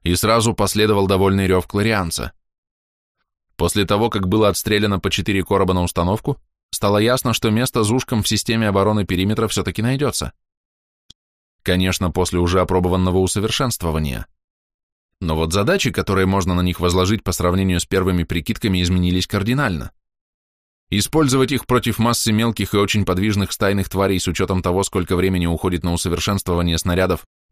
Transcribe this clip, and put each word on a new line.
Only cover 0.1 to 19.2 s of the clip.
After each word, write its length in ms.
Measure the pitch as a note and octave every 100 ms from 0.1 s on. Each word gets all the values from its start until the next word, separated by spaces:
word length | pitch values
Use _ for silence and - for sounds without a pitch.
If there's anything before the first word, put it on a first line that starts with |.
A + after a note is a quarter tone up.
| F2+
сразу 400 | G#2+ A#2 A2 -
последовал 520 | G2+ G#2 G#2+ G2+ G2
довольный 400 | G2 F#2+ G2 F#2+
рев 200 | F#2 -
кларианца. 680 | G#2 G#2+ G#2+ E2+ - A#1 - _ _ _ _ _ _ _ _ _ _ _ -
После 280 | E2+ D3 F#2+
того, 240 | G#2 A#2
как 180 | G#2+ F#2
было 220 | G#2+ G#2
отстреляно 520 | F#2+ - G#2 G#2 F#2+
по 100 | G2
четыре 340 | - G2 G2 F2+
короба 300 | G2 F#2 F#2
на 80 |
установку, 560 | F2 - F2 G#2+ - C3+ _ _ _
стало 260 | - G#2 G#2
ясно, 380 | A2 B2+ B2+ A2
что 160 | A2+
место 320 | G#2+ C3 B2
зушкам 400 | G#2 B2+ - A#2
в 60 | G2
системе 400 | G#2+ - A2+ A2
обороны 360 | G2 G2+ G#2+ G2
периметра 440 | F2+ G2 G#2+ A2
все-таки 340 | - F#2 F#2
найдется. 500 | A2+ C3+ C#3+ - - - _ _ _ _ _ _ _ _ _ _ _ _
Конечно, 480 | - F2+ F#2 F2+ F2+
после 280 | E2+ F2+ F2
уже 240 | F2 F#2
опробованного 560 | F2 F#2 F2+ F2+ F#2 F2+
усовершенствования. 1120 | F#2 G#2+ A2 - C3 - E2+ D#2 D2+ A#1 - _ _ _ _ _ _ _ _ -
Но 160 | E2+ D#2+
вот 160 | E2
задачи, 380 | F#2+ G#2+ G3 A#2+
которые 340 | F2 F#2 F#2+ F#2+
можно 300 | G2 F2+ F2
на 80 |
них 180 | F2+ F2
возложить 420 | F2 F#2 F#2 G#2+
по 100 | -
сравнению 480 | F2+ F2+ F#2 F#2+ F2
с 40 | -
первыми 400 | F#2 F2+ F2+ E2
прикидками, 560 | F2+ E2 A2 G#2+ F#2
изменились 460 | F2 F2+ F2+ F2+